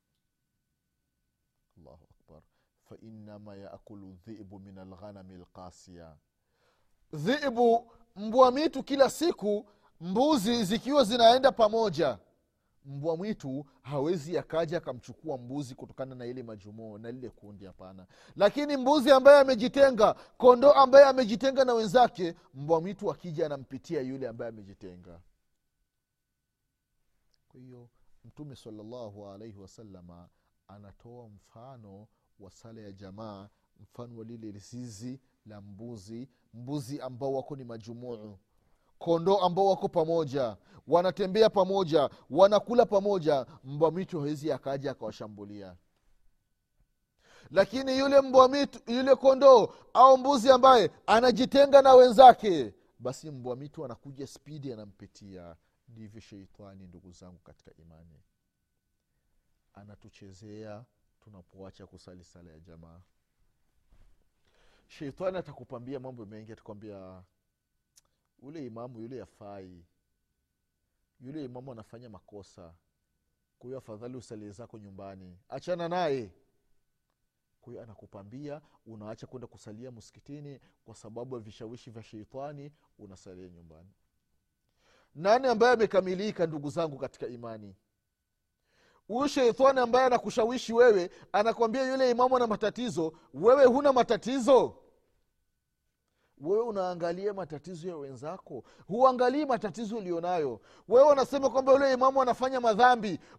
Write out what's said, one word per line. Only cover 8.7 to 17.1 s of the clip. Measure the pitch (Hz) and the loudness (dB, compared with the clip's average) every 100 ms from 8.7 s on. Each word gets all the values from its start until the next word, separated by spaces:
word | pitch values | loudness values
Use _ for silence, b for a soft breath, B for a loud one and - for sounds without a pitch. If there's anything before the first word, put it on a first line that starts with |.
| 262 | -6
kila | - 277 247 | -4 0 0
siku | - 330 - 208 208 - b b - | 0 -6 -4 -6 -6 -8 b b -16
mbuzi | 170 202 294 285 196 240 | -6 0 0 0 0 -2
zikiwa | 180 226 247 285 | -2 -4 -2 0
zinaenda | 202 247 226 254 262 | 0 4 4 6 2
pamoja, | 254 214 226 214 151 147 101 _ _ _ _ _ _ | 2 0 0 -2 -2 -4 -4 _ _ _ _ _ _
mbwa | 139 139 156 165 | -18 -10 -8 -6
mwitu | 214 208 139 135 143 b | -8 -10 -10 -12 -14 b
hawezi | 131 143 151 180 151 151 | -10 -6 -4 -6 -6 -8
akaja | - 160 165 170 | -6 -6 -6 -8
akamchukua | 151 127 - - 156 131 | -10 -14 -16 -18 -12 -12
mbuzi | 120 139 127 | -12 -12 -12
kutokana | 131 131 - 131 | -16 -18 -14 -14
na | 127 120 | -14 -14
ile | 127 | -14
majumoo | 117 107 104 110 113 104 | -14 -18 -20 -20 -18 -16
na | 117 | -16